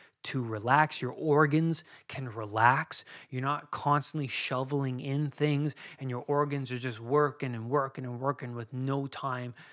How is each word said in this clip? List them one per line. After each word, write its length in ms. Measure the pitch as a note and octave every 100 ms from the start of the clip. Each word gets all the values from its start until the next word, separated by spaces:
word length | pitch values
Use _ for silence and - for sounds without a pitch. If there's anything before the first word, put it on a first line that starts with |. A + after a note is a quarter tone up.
| - _
to 180 | - C3+
relax. 600 | A#2 G#2+ A#2 C#3+ D#3 -
Your 120 | B2
organs 720 | - D#3 D3 D3+ D3+ E3 D#3+ - - -
can 180 | C3+ B2+
relax. 800 | A2+ G#2 G#2+ A#2+ C#3 D#3+ - - - -
You're 120 | B2+
not 300 | C3+ D3 D3
constantly 560 | - D3 C#3+ - D#3 C3
shoveling 720 | - - B2+ C3+ C#3+ C3+ B2
in 320 | C#3 C#3 D3
things, 420 | - D3+ C#3+ D3 - - -
and 100 | C3
your 160 | B2 -
organs 420 | C#3+ D3 C#3 B2+
are 80 | B2
just 200 | B2+ A2
working 560 | A#2 D3 D3 C#3+ C3 A#2
and 140 | A2+
working 340 | C#3+ C3+ C3
and 160 | A#2+ A#2+
working 340 | C3+ C3+ B2 A#2+
with 180 | A2+
no 340 | B2+ C3 C#3 C#3
time 460 | - C3+ B2+ B2 A2+ -